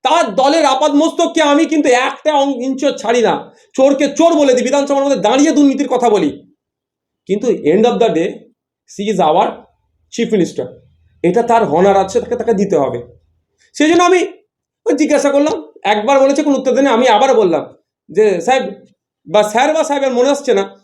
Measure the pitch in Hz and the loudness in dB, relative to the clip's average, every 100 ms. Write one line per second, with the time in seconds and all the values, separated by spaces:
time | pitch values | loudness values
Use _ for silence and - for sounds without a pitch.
0 | - 330 262 190 269 320 285 262 302 285 | 0 0 0 0 2 2 2 0 0 2
1 | 320 - 330 330 294 285 330 311 294 240 | 0 0 -2 0 2 2 2 0 2 0
2 | 269 - 302 294 277 247 262 269 285 - | 0 -4 -2 0 -2 -4 -6 -4 -4 -4
3 | 208 240 208 143 - _ _ - 269 269 | -2 0 0 -2 -8 _ _ 0 2 2
4 | 285 - 330 311 277 247 233 285 285 277 | 0 2 2 4 2 2 0 -2 0 -2
5 | 277 247 208 262 311 302 277 262 285 247 | 0 0 0 2 2 4 2 2 -2 -2
6 | 233 208 147 - - _ _ _ _ _ | 0 0 -2 -6 -20 _ _ _ _ _
7 | _ _ - 208 247 165 143 190 240 196 | _ _ -8 -4 -2 -2 0 2 0 0
8 | 226 156 170 - - _ _ _ _ - | -2 0 -4 -8 -20 _ _ _ _ -8
9 | 208 185 156 165 233 - - _ _ _ | -4 0 0 0 -2 -6 -20 _ _ _
10 | _ - 233 208 165 - 123 - _ _ | _ -6 -2 -2 -2 -6 -12 -16 _ _
11 | _ _ 175 208 233 233 180 156 196 196 | _ _ -2 0 0 0 0 2 2 2
12 | 185 240 240 233 - 202 202 165 131 120 | 0 -4 -4 -6 -2 -2 0 0 -2 -6
13 | - _ _ _ _ _ _ - 294 339 | -12 _ _ _ _ _ _ -2 0 2
14 | 349 359 - - _ _ _ _ - 285 | 2 2 0 -10 _ _ _ _ -6 -2
15 | 302 294 285 277 302 427 - - - 214 | 0 0 0 0 0 -4 -10 -8 -4 -2
16 | 220 277 269 294 294 269 262 240 277 226 | 0 2 2 2 0 -2 0 0 2 2
17 | 254 214 269 226 190 151 127 _ _ _ | 2 2 4 2 2 0 -6 _ _ _
18 | _ 175 214 175 170 262 202 - - _ | _ 0 0 0 0 -2 -2 -12 -20 _
19 | _ _ - 202 208 226 294 311 277 285 | _ _ -2 0 0 0 0 0 -2 -2
20 | 269 240 262 277 - 202 196 - | -2 0 0 -2 -2 -2 -2 -12